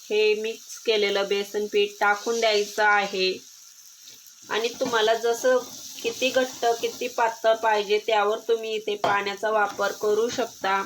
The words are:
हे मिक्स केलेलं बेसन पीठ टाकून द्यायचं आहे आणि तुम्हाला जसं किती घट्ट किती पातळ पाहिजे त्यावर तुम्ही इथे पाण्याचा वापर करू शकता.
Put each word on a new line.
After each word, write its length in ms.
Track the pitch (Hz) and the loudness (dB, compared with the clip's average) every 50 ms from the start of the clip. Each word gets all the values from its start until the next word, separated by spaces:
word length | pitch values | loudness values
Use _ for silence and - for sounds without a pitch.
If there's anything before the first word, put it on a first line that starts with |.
| - | -8
हे 320 | - 214 214 214 214 214 | -2 0 2 4 4 2
मिक्स 440 | 208 220 226 226 226 - - - - | 2 -2 -6 -8 -10 -14 -16 -16 -6
केलेलं 500 | - 240 220 208 202 202 196 196 196 196 | -2 0 0 2 2 2 0 0 0 0
बेसन 380 | 202 202 202 202 - 208 208 | 0 -2 -2 -4 -4 -4 -4
पीठ 240 | 208 - 208 202 202 202 - | 0 2 2 2 0 0 0
टाकून 400 | 214 202 208 208 - 240 233 233 | 2 2 2 2 0 -2 -2 2
द्यायचं 420 | 226 220 214 208 208 208 - 214 214 | 2 2 2 2 0 0 0 2 2
आहे 500 | 208 208 202 196 196 202 190 185 185 185 165 - - - - - - - - - - - - - - - - - - - - - - | 4 4 4 2 0 -2 0 0 0 -2 -4 -8 -16 -20 -20 -20 -20 -20 -20 -20 -20 -20 -20 -20 -20 -20 -20 -20 -20 -20 -20 -10 -6
आणि 180 | 180 214 233 240 - - | -4 -2 -2 -4 -4 -4
तुम्हाला 340 | 262 240 240 220 214 220 226 | -4 -2 0 2 2 2 2
जसं 420 | 220 226 233 233 220 - 254 254 247 247 - - - - - - - - | 2 2 0 0 2 2 2 2 2 0 -2 -10 -16 -16 -16 -12 -6 -6
किती 280 | 233 226 - 254 262 | -6 -2 -2 -2 0
घट्ट 340 | 254 254 254 254 - - 240 233 233 226 | 2 2 0 0 -2 -2 0 0 0 0
किती 280 | - 233 226 - 247 247 | -2 -6 -6 -6 -8 -6
पातळ 460 | - - 233 226 226 - - 220 220 | -2 0 0 0 0 0 2 2 2
पाहिजे 440 | 220 226 226 214 208 208 196 208 214 208 | 2 2 2 2 2 2 2 0 0 0
त्यावर 320 | - 220 208 202 208 220 233 - - | 2 2 2 2 2 0 -2 0 0
तुम्ही 260 | 226 220 226 220 220 | 0 0 0 -2 -4
इथे 220 | 214 214 214 202 208 | -4 -4 -4 -4 -2
पाण्याचा 520 | - 208 202 202 196 202 196 190 - 214 | 0 0 0 0 0 -2 -4 -2 -2 0
वापर 420 | 220 214 208 196 - - 202 196 196 | 2 2 0 0 0 -2 -2 -2 -2
करू 360 | - - 214 208 214 226 247 | -2 0 0 2 2 2 0
शकता. 520 | 247 262 226 - - - - 190 196 196 196 | 0 -2 -4 -4 -6 -4 -2 -2 0 0 -2